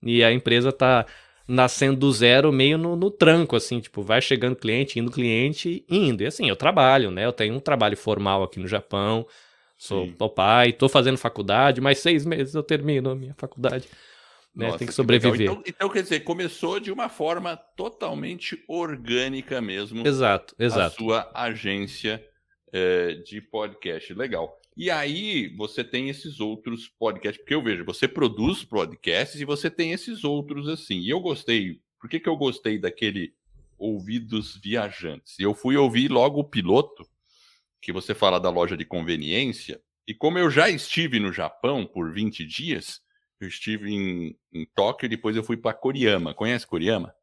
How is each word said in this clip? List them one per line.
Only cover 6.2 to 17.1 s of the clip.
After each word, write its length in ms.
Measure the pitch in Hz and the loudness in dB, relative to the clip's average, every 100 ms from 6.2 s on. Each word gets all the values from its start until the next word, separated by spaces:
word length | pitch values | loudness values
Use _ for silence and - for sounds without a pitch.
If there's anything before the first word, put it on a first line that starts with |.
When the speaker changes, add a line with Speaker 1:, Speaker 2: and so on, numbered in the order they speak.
Speaker 1:
E 20 | 107 | -2
assim, 220 | - 175 | 0 -2
eu 60 | 98 | 2
trabalho, 560 | 143 185 131 139 110 | 2 6 6 6 4
né? 140 | 92 110 | 0 -2
Eu 80 | |
tenho 200 | 120 107 120 | 0 -2 -2
um 40 | |
trabalho 380 | 139 139 107 104 | 0 2 2 2
formal 460 | - 101 101 98 | 0 0 2 2
aqui 160 | 95 - | 0 -6
no 80 | 92 | -4
Japão, 580 | 104 - 101 101 113 117 - _ _ _ _ | -4 -2 -2 0 0 -4 -16 _ _ _ _
sou 300 | - 98 90 | -6 -4 -4
Speaker 2:
Sim. 60 | |
Speaker 1:
papai, 640 | 87 110 - 95 117 123 | -4 -4 2 4 6 4
tô 140 | 120 135 | 4 2
fazendo 280 | 139 127 131 | 4 2 0
faculdade, 640 | 120 - 101 104 139 123 | -4 -6 0 4 4 4
mais 160 | 135 139 | 2 2
seis 260 | 170 165 147 | 2 2 2
meses 280 | 160 135 | -4 -4
eu 80 | 156 | -4
termino 480 | 147 156 143 143 131 | -2 -2 0 0 -2
a 60 | 131 | -6
minha 180 | 131 143 | -10 -12
faculdade. 500 | 139 - 127 131 - - - - - _ _ | -14 -4 -2 -2 -8 -20 -20 -20 -20 _ _
Né? 140 | - 113 | -6 -4
Speaker 2:
Nossa, 100 | 95 | -4
Speaker 1:
Tem 100 | 120 | -6
que 60 | |
Speaker 2:
que 80 | - | -2
legal. 200 | 117 120 | 4 6
Speaker 1:
sobreviver. 280 | 120 113 101 | 4 2 0
Speaker 2:
Então, 120 | 98 - | 0 -8
então, 240 | - 196 | -4 -2
quer 140 | 202 | -2
dizer, 160 | 190 156 | -2 -2
começou 600 | - 170 175 - 165 196 | -2 -4 -4 -4 -4 -4
de 120 | 214 | -6
uma 160 | 196 | -8
forma 460 | 240 | -8